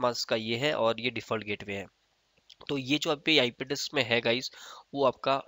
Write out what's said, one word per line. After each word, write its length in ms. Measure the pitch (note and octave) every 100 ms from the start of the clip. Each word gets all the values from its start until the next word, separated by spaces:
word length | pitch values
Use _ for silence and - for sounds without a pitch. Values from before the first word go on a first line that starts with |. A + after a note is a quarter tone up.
mask 280 | B2 A#2+ -
का 60 | A#2
ये 220 | A2 A#2
है 160 | D3
और 260 | B2+ A2+ A2+
ये 100 | A#2+
default 340 | A2+ - A2
gateway 300 | G#2 G#2 G2+
है। 120 | G2 F#2 _ _ _ _ _ _ - -
तो 100 | C#3+
ये 200 | B2+ D3
जो 140 | E3+
अभी 260 | D3 D#3+ D3+
आईपी 240 | B2 -
एड्रेस 260 | C3+ C#3 -
में 100 | D3
है 180 | A#2+ A#2+
गाइस, 300 | A#2 A#2+ - - - - -
वो 120 | C#3 C3+
आपका 380 | - C#3 C3+